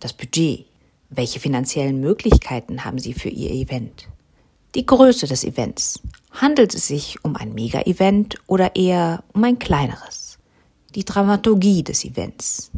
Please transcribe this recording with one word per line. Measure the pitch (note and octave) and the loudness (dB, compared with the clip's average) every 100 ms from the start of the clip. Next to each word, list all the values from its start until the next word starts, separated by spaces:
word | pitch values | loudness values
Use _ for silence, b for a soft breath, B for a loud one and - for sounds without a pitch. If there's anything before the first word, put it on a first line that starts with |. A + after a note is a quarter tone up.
Das | B2 | -14
Budget. | - B2 - E3 B2 - _ _ _ _ | -12 -6 0 0 0 -10 _ _ _ _
Welche | - B2 B2+ | -6 -6 -4
finanziellen | D3 B2+ C3 - C#3 C3+ | -4 -2 -2 -2 -2 0
Möglichkeiten | C#3 G#3+ A#3 - - A#2+ - B2+ | 0 0 6 4 4 -8 -8 -12
haben | - B2+ | -8 -8
Sie | B2+ | -8
für | - - | -8 -8
Ihr | - - | -8 -6
Event? | C3 C3 B2 A2+ - - - _ _ _ _ _ | -6 -6 -6 -8 -14 -20 -20 _ _ _ _ _
Die | - - | -4 4
Größe | B3+ C4 B3 C#3+ | 8 8 6 0
des | C3 | -4
Events. | - C3+ A#2+ - - - - - _ | -4 -4 -6 -4 -8 -8 -12 -16 _
Handelt | - C#4 D4 G#3 | -2 0 4 4
es | - - | 2 -4
sich | C#3+ - - | -4 -6 -8
um | D#3 C#3+ | -6 -6
ein | A2 | -8
Mega-Event | A2 A2+ C3 - F3+ F#3+ G3+ G#3+ - - | -8 -6 -4 -2 2 2 4 0 -4 -2
oder | F#3+ F#3 - | 0 2 2
eher | F#3 F3+ E3+ E3 - | 2 2 0 -2 -6
um | G3+ | 0
ein | A#3 A#3+ | 2 2
kleineres? | - D3+ C3+ - - - - - _ _ _ _ _ | 0 0 0 -4 -16 -16 -18 -20 _ _ _ _ _
Die | - | -10
Dramaturgie | F#3+ G3+ G3 G3+ G#3+ G#3 G3 F#3 | -4 0 2 2 4 4 6 4
des | - - | 2 -4
Events. | - - F2+ - - - - | -6 -8 -8 -8 -8 -8 -8